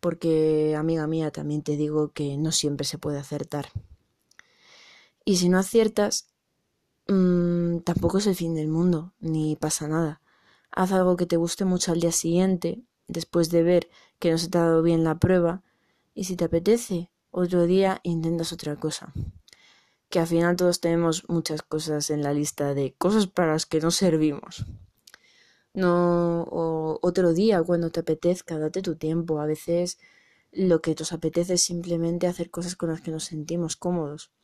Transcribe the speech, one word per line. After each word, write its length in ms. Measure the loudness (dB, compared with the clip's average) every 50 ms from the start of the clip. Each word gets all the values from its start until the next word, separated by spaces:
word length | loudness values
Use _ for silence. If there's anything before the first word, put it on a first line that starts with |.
Porque, 760 | -2 -2 -4 -2 0 0 2 4 4 2 2 2 2 0 0
amiga 300 | 0 0 -2 -2 -2 -2
mía, 240 | -2 -2 -2 -2 -4
también 320 | -4 -6 -6 -4 -4 -4 -2
te 140 | -4 -2
digo 360 | -2 -2 -2 0 0 -2 -2 _
que 240 | -6 -6 -4 -2
no 160 | -2 -2 0 0
siempre 340 | 0 -2 -2 -2 -2 -6
se 120 | -6 -8 -8
puede 200 | -6 -6 -6 -6
acertar. 520 | -6 -8 -8 -8 -8 -6 -6 -8 -8 -8 _ -14 -14 -14 -20 _ _ _ _ _ _ _ _ _ -20 _ _ _ _ _ -20 -20 -20 -20 -20 -20 _ _ _ _ _
Y 120 | 0 2
si 120 | 2 4 4
no 100 | 4 4
aciertas, 720 | 2 2 4 4 4 4 2 0 0 0 0 -4 -8 _ _ _ _ _ _ _ _ _ _ _ _ _ _ _ _ 0
mm, 720 | 2 4 4 4 4 4 2 2 2 0 0 0 -2 -2
tampoco 380 | -2 -2 -2 0 0 0 0 0
es 80 | 0
el 80 | 0 -2
fin 200 | 0 -2 -4 -2
del 140 | -2 -2 -2
mundo, 440 | 0 2 2 2 2 0 -2 -8 _ _
ni 360 | -6 -4 -2 0 0 -2 -2
pasa 320 | -2 -2 -4 -4 -4 -4 -2
nada. 320 | -2 0 -2 -2 -4 _ _ _ _ _ _ _ _ _ _ _
Haz 220 | -2 -2 0 2 2
algo 240 | 2 4 4 2
que 100 | 2 0
te 100 | 0 0
guste 280 | 0 0 -2 -2 -2 0
mucho 280 | 0 0 0 0 0 0
al 80 | 0
día 120 | 0 0 0
siguiente, 680 | 0 -2 0 2 2 2 2 0 0 -2 -4 -6 -6 -12 _ _ _ _ _
después 420 | -8 -8 -8 _ 0 0 2 4
de 120 | 4 4 4
ver 260 | 6 4 4 2 0 _ -20 _ _ _ _
que 120 | 0 0
no 80 | 0 0
se 100 | -2 0
te 100 | 0 2
ha 40 | 4
dado 200 | 4 4 4 4
bien 220 | 4 4 4 2
la 140 | 2 2 2
prueba, 440 | 2 4 4 4 4 2 -2 -4 _ _ _ _ _ _ _ _ _ _ _
y 100 | -10 -8
si 120 | -6 -4
te 80 | -2 -2
apetece, 680 | 0 0 0 2 4 2 2 2 -4 -4 -6 -6 -8 _ _ _ _
otro 360 | -4 -2 -2 2 2 2 4
día 340 | 4 4 4 4 2 0 -2 _
intentas 500 | -2 -2 -2 0 -2 -2 -2 -2 -6 -8
otra 240 | -8 -8 -8 -8
cosa. 360 | -4 -6 -6 -6 -6 -12 -12 -10 -10 -10 -10 -10 -16 _ _ -20 _ _ _ _ _ _ _ _ _ _ _
Que 100 | -2 -2
al 80 | 0
final 300 | 2 2 2 2 2 2
todos 240 | 2 2 2 2 2
tenemos 480 | 0 0 2 2 2 0 0 -2 -4 -2
muchas 340 | -4 -2 -2 -2 -6 -8 -8
cosas 480 | _ -6 -6 -4 -4 -4 -4 -2 -4
en 120 | -4 -2 -2
la 100 | -2 -2
lista 420 | -2 -2 -4 -4 -4 -2 -2 0
de 200 | -2 -2 -4 -4
cosas 320 | _ 0 2 4 4 2
para 260 | 2 _ 0 2 2 2
las 140 | 0 -2
que 140 | _ -2 0
no 100 | 0 2
servimos. 720 | 0 2 2 2 4 4 2 0 0 -4 -12 -16 -12 -12 -12 -12 -12 -18 -20 _ _ _ _ -20 -20 _ _ _ _ _ _ _ _ _ _ _ _
No, 680 | 0 2 4 4 4 4 4 4 4 2 2 0 0 -4 -4
o 480 | -4 -4 -2 -2 -2 -2 -2 -4 -4 0 0
otro 300 | 0 2 4 4 4 4
día, 300 | 4 4 4 4 4 2
cuando 280 | 2 2 0 0 -2
te 100 | -2 -4
apetezca, 580 | -2 -2 -2 0 2 0 0 0 -4 -8 -6 -4
date 240 | -4 -2 -4 -4 -4
tu 140 | -4 -6
tiempo. 440 | -4 -4 -2 -2 -2 -2 -2 -4 -2
A 60 | -2
veces 520 | -4 -4 -6 -4 -2 0 0 0 -2 -6 _ _ -20 _ _ _ _ _ _ _ _
lo 320 | -4 0 2 4 4 4 2
que 140 | 0 -4 -4
nos 140 | -4 -8 -8
apetece 420 | -4 -4 -2 0 0 0 0 0
es 80 | 0 0
simplemente 640 | 0 -2 -6 -4 -2 -2 0 0 0 0 0 0
hacer 240 | -2 -2 -2 -8 -8
cosas 240 | -6 -10 -8 -8 -8
con 160 | _ -4 -4
las 100 | -4 -4
que 120 | -6 -8 -8
nos 120 | -8 -8
sentimos 520 | -8 -8 -10 -8 -6 -4 -4 -4 -4 -6
cómodos. 560 | _ -4 -4 -2 -2 -4 -6 -8 -12 -16 _ _ _